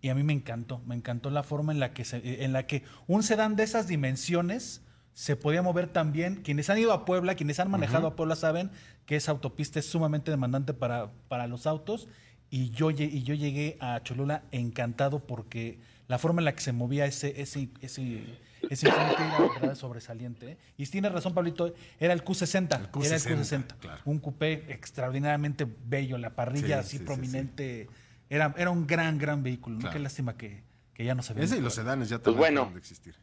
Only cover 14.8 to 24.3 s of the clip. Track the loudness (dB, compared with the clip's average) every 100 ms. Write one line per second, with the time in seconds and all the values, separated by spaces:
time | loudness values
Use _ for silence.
14.8 | -4 2 0 0 -4 -8 -6 -6 -6 -8
15.8 | -20 -20 -4 0 2 2 2 0 -2 -2
16.8 | 0 2 0 0 -4 -6 -8 -6 -8 -10
17.8 | -14 -8 -6 -6 -10 -16 -20 -10 -6 4
18.8 | 6 6 4 2 2 4 4 4 -2 -2
19.8 | -8 -10 -10 -10 -10 -10 -14 -16 -20 -10
20.8 | -6 0 0 0 0 2 0 0 -2 -2
21.8 | -20 0 4 4 2 0 2 2 2 0
22.8 | 0 0 2 2 2 0 2 -2 -4 -10
23.8 | -14 -8 -2 -2 -2